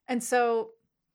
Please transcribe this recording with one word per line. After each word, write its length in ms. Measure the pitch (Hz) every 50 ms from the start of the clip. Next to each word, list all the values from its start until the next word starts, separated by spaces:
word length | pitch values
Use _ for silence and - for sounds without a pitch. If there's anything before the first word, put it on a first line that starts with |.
| _
And 160 | - 254 233 240
so 460 | - 254 247 240 233 233 226 220 - - _ _ _ _ _ _ _ _